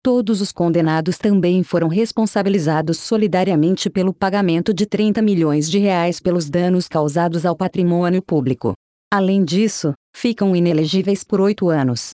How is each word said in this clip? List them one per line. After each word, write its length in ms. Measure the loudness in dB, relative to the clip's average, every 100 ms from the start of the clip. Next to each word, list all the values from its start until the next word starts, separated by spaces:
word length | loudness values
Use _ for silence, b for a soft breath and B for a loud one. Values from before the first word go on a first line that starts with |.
Todos 380 | 0 0 0 -2
os 140 | -4
condenados 640 | -2 0 2 0 0 -2 -2
também 440 | 0 2 2 0
foram 280 | 0 0 0
responsabilizados 1080 | 0 -2 -2 -2 0 0 0 0 0 0 -4
solidariamente 920 | -2 0 0 0 2 2 2 0 -2
pelo 240 | -2 -2
pagamento 600 | -2 -2 0 0 0 0
de 120 | -2 -2
trinta 360 | 0 0 2
milhões 480 | 2 2 2 0 0
de 80 | 0
reais 440 | 2 2 0 -2
pelos 280 | -2 -2 -2
danos 380 | 0 2 0 0
causados 580 | -2 0 0 0 0 -2
ao 80 |
patrimônio 680 | -2 -4 0 0 2 0 -2
público. 500 | 0 -2 0 -2 -4 -6 _ _ _
Além 320 | 0 2 2
disso, 500 | 0 0 0 -2 -6 -6 _ -6
ficam 400 | -4 0 0 2
inelegíveis 680 | 2 2 0 0 0 -4
por 200 | -2 0
oito 260 | 0 0 0
anos. 440 | 2 0 -2 -8